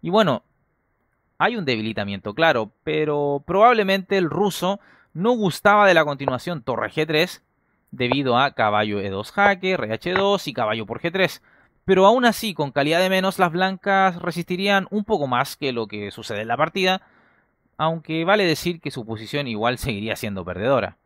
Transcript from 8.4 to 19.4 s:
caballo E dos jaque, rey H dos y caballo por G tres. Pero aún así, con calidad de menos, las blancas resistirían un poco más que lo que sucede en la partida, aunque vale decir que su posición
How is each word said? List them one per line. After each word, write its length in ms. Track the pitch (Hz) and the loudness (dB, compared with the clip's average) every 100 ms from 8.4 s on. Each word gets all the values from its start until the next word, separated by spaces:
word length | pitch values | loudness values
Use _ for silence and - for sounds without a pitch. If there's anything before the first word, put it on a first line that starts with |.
| 139 | 2
caballo 500 | - 107 104 107 101 | 0 0 2 0 -2
E 80 | 98 | -4
dos 240 | 98 104 | -6 -6
jaque, 460 | - 202 190 185 185 | 0 2 2 -2 -4
rey 120 | 110 | -4
H 220 | 113 175 | -6 -2
dos 340 | 185 196 196 - | 0 2 0 -2
y 40 | |
caballo 320 | 127 110 113 | -4 -2 -2
por 160 | 104 117 | -6 -6
G 100 | 170 | -4
tres. 300 | 185 180 - _ _ _ _ - | 0 -2 -2 _ _ _ _ 2
Pero 180 | 185 | 6
aún 220 | 190 247 240 | 6 6 4
así, 260 | 208 220 | 2 -6
con 200 | 160 143 | -4 -2
calidad 280 | 143 143 165 | 0 2 2
de 80 | 185 | 2
menos, 300 | 190 190 185 | 2 0 2
las 140 | 180 | 0
blancas 680 | 165 190 190 202 196 190 175 | 2 -2 -2 0 4 2 0
resistirían 680 | 175 165 170 180 202 196 180 | -6 -6 -4 -2 2 0 0
un 140 | 208 | -6
poco 220 | 208 208 139 | -2 0 2
más 280 | 123 139 - | 0 0 -2
que 160 | 143 | -4
lo 140 | 120 107 | -2 -6
que 240 | 104 101 | -8 -10
sucede 320 | - 110 104 | -10 -8 -6
en 60 | 113 | -4
la 100 | 120 | 0
partida, 420 | 156 196 185 185 _ _ _ _ _ _ _ _ | 0 0 0 0 _ _ _ _ _ _ _ _
aunque 440 | 160 165 156 160 165 | -2 -2 -6 -4 2
vale 180 | 208 | 2
decir 360 | 185 151 175 170 | 2 0 -2 -6
que 100 | 143 | -8
su 160 | 135 110 | -10 -8
posición 400 | 110 110 147 | -10 -6 -6